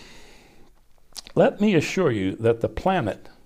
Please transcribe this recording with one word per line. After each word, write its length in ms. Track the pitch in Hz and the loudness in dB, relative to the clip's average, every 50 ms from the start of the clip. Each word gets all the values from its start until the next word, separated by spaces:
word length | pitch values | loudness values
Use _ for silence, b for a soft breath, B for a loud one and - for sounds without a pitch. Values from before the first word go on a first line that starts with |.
| B B B B B B B B B B B B B B B _ _ _ - - - - - - - - - | B B B B B B B B B B B B B B B _ _ _ -20 -20 -20 -20 -20 -18 -16 -6 0
Let 260 | - 180 262 - - | 2 2 2 2 2
me 140 | 202 220 202 | 0 2 4
assure 360 | 156 131 - - 185 185 156 | 2 2 0 -2 0 0 0
you 240 | 117 104 92 95 95 - | 0 0 -2 -2 -2 0
that 240 | 113 113 117 113 | 0 0 0 2
the 80 | - - | 0 -4
planet 600 | - - - 180 190 180 127 98 - - - - - - - | -4 -2 -2 0 0 0 0 -2 -4 -6 -10 -20 -20 -20 -20